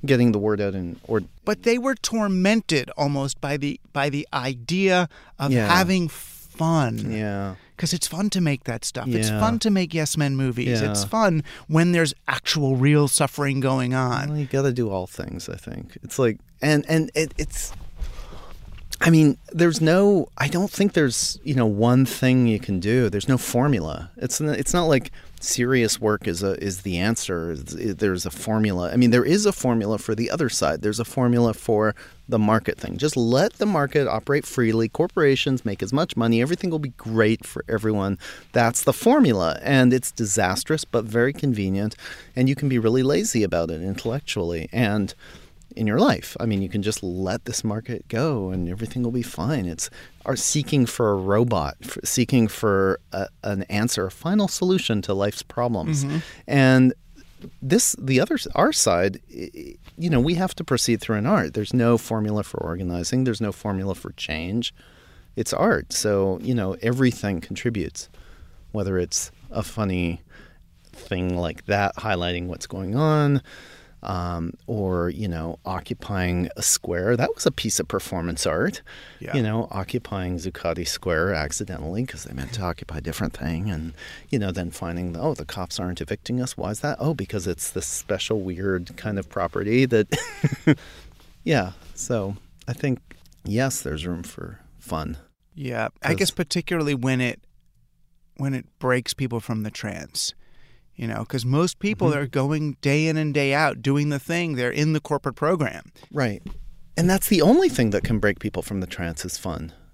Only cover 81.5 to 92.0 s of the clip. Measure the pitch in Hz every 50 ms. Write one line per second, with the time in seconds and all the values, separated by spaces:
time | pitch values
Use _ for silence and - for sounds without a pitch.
81.5 | - - 104 95 92 - 71 78 90 107 127 131 - 76 - - - 65 67 -
82.5 | 120 120 90 90 85 - - - 80 76 71 76 78 - 107 76 - - - 76
83.5 | 85 80 92 107 95 78 80 82 76 - - - - - - - - 131 104 95
84.5 | 90 92 90 85 82 - - 85 85 87 90 90 85 80 104 156 143 - 73 69
85.5 | - 101 92 - - - 90 90 90 - 82 - - - - - 120 123 127 131
86.5 | - - - 90 107 - - 147 151 - - 147 165 - 110 - - 104 85 92
87.5 | 87 78 - - - 92 90 - - - - - 101 95 - - 113 107 95 92
88.5 | 90 82 95 98 95 92 90 - - - - 107 107 98 92 - - 101 90 85
89.5 | - 92 95 104 110 123 135 127 120 110 107 - - - - - - - - 151
90.5 | - - - - 147 - - - - - - - - - - - - - - -
91.5 | 160 131 95 92 92 - - - - -